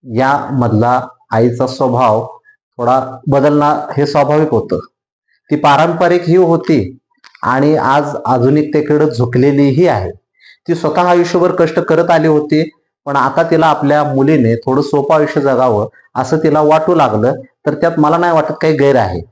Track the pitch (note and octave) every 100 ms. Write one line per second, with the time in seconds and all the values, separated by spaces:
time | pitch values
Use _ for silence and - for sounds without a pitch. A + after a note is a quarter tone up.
0 | C#3 A2+ C3 C#3+ - C3+ A#2+ G#2+ A#2 B2
1 | - - _ A2+ A#2+ A#2+ B2+ - C3+ A#2+
2 | B2 A2 A2 - _ _ _ - A#2+ C3
3 | A#2+ - - - D4 D3 D3 D3 - -
4 | C#3+ D3+ C#3+ D3+ D#3 A2+ - D#2 - _
5 | _ _ _ _ _ D3+ D3+ C#3 E3+ E3+
6 | F3 F3 E3+ F3+ F3 E3 - D3+ F#2+ -
7 | _ _ _ _ - C3 D3 D#3 B2+ C#3+
8 | C#3+ - A#2+ B2+ B2+ D3+ D3+ D3+ D3+ D3+
9 | D3+ A2+ A#2+ B2 C#3 C#3 C#3+ C3 F3 A2+
10 | F#2 - _ _ - _ - E3+ D#3 D#3
11 | F3+ F3 E3+ F3 F3 E3+ E3 E3+ - D#3+
12 | E3+ E3 D#3 D3+ D3+ D3+ D#3+ _ _ _
13 | - C#3 C3 D3+ E3 E3 D#3+ D3 C#3+ D3
14 | D3+ C3+ C3+ D#3 A2+ A#2 C3 C3 D3 D3
15 | C#3 D#3+ D3+ D3+ C#3 B2+ B2+ G#2 G#2+ _
16 | _ B2 B2 D#3 D#3 D3+ D3+ D#3 D#3 E3+
17 | C3 G#2+ A#2 C#3 - _ - - E3+ E3
18 | D3 E3 F3 D#3+ D3+ - D#3+ D3+ C#3 C3
19 | G2 F2+ -